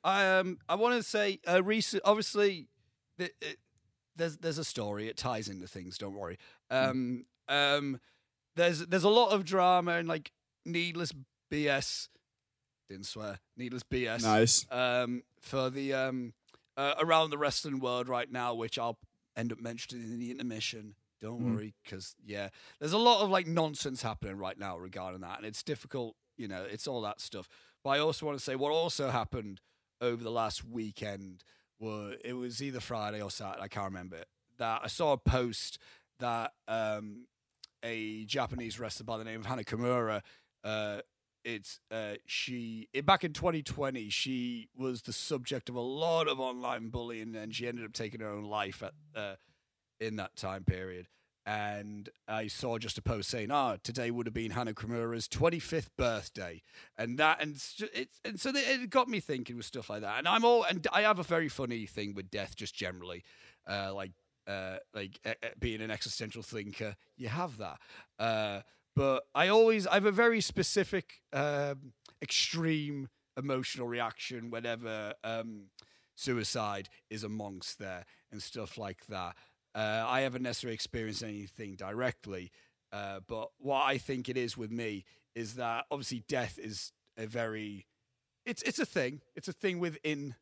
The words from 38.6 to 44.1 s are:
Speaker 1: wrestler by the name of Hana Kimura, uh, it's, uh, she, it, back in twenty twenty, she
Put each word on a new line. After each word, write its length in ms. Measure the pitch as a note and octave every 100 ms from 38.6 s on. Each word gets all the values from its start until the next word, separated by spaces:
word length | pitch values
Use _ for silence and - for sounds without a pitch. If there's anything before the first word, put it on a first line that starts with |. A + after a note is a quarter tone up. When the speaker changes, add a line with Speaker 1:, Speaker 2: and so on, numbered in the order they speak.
| A#2 G#2+
Speaker 1:
wrestler 260 | A2+ -
by 120 | A#2 A2
the 60 |
name 160 | A2 A2+
of 60 | G#2
Hana 160 | B2+
Kimura, 600 | G#2 A2+ A#2+ B2 A2+ G#2 - - _ _
uh, 380 | G#2+ G#2+ G#2 G#2 - _ _ _
it's, 360 | A#2 A2+ G2+ - _
uh, 280 | A2+ G#2+ G#2
she, 640 | - - - B2 A2+ A2 A2
it, 120 | C3+
back 180 | C#3+ F#3+
in 100 | E3+
twenty 300 | D3 F3 D#3+
twenty, 460 | C#3 - C3+ C3
she 600 | G#2+